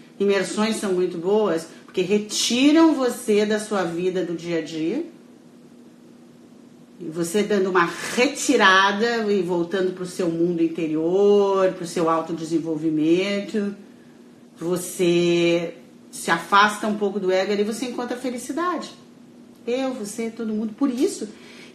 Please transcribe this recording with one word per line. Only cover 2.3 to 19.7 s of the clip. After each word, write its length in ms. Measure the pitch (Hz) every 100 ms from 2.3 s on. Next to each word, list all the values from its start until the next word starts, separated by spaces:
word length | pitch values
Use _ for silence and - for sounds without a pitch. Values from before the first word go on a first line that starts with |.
| - - 233 285 311 320
você 500 | 269 247 214 - 208
da 160 | 208 214
sua 240 | - 202
vida 400 | 170 170 185 180
do 120 | 170 165
dia 240 | 170 165
a 20 |
dia. 420 | 151 160 160 247 339 - - - - - - - - - - - - - - - - - - -
E 60 | 165
você 360 | 160 170 208
dando 300 | 202 208 190
uma 180 | 185 170 - - -
retirada 1160 | 269 - - 240 196 190 196 208 233 233 208
e 80 | 202
voltando 520 | 175 175 170 196 185
pro 120 | 180 180
seu 240 | - 175
mundo 320 | 165 175 170
interior, 1120 | 165 165 160 156 165 185 202 202 196 190 185
pro 140 | 175 170
seu 200 | 185 165
autodesenvolvimento, 1700 | 165 160 165 160 165 160 151 160 156 156 175 196 202 202 220 202 190 - - - - - - - -
você 1160 | 165 175 - - 175 175 175 170 170 170 165 - - - -
se 180 | - -
afasta 560 | 165 - 202 214 - 226
um 120 | 208
pouco 220 | 202 202
do 120 | 180
ego, 200 | 185 196
ali 120 | 208
você 220 | 208 233 247
encontra 300 | 240 240 240
a 40 |
felicidade. 720 | 262 240 - 277 349 330 - - - - - - - -
Eu, 260 | -